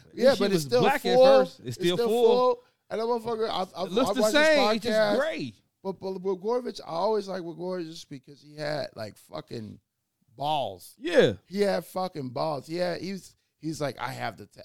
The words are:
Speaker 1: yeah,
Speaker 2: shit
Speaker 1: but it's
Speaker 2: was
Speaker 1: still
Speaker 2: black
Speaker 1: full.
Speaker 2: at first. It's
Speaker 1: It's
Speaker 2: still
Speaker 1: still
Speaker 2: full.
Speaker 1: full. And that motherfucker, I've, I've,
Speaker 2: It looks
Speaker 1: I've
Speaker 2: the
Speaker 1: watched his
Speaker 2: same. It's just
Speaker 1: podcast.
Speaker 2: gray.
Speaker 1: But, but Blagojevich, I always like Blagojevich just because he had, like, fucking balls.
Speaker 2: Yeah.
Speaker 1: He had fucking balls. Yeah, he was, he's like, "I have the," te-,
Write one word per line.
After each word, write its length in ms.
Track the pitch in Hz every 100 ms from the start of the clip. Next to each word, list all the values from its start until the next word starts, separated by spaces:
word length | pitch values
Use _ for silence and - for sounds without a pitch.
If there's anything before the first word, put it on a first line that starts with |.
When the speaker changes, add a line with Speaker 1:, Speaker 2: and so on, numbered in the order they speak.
| _
Speaker 1:
yeah, 160 | 185 247
Speaker 2:
shit 80 | 214
Speaker 1:
but 60 | 202
it's 60 | 180
Speaker 2:
was 80 |
Speaker 1:
still 180 | 143 247
Speaker 2:
black 200 | 240 285
Speaker 1:
full. 240 | - 247 262
Speaker 2:
at 140 | 262 254
first. 140 | -
It's 80 | 123
Speaker 1:
It's 80 | -
Speaker 2:
still 180 | 170 180
Speaker 1:
still 100 | 233
Speaker 2:
full. 160 | 233 233 247 254 240
Speaker 1:
full. 80 | _ _ -
And 100 | 202
that 60 | 233
motherfucker, 440 | 240 226 226 220
I've, 200 | 180 190 -
I've, 100 | 185
Speaker 2:
It 40 |
looks 160 | 202 269
Speaker 1:
I've 60 | 262
Speaker 2:
the 60 |
Speaker 1:
watched 140 | 220 294
his 100 | 311
Speaker 2:
same. 300 | 294 262 226
It's 100 | 233
just 120 | 220
Speaker 1:
podcast. 180 | 208 233
Speaker 2:
gray. 340 | 622 415 131 - _ _
Speaker 1:
But, 160 | 190 185
but 120 | 190 190
Blagojevich, 600 | 190 180 208 247 240 - -
I 40 |
always 380 | 165 202 214 190
like 120 | 185
Blagojevich 460 | 170 160 180 185 160
just 200 | 165 -
because 320 | 135 147 131
he 140 | 143 147
had, 300 | 151 151 - -
like, 200 | 107 - _
fucking 480 | 87 - 123 104 101 _ _ _ _ _ 113
balls. 600 | 143 151 110 92 - -
Speaker 2:
Yeah. 340 | 294 311 147 92 _
Speaker 1:
He 140 | 190
had 240 | 202 185 -
fucking 440 | 185 185 165 127
balls. 380 | 131 160 143 -
Yeah, 280 | 170 180 165
he 160 | 180
was, 220 | 196 - _ _ _
he's 200 | 156 143
like, 160 | 143 -
"I 100 | 120
have 260 | 123 120 98
the," 80 | 101
te-, 140 | -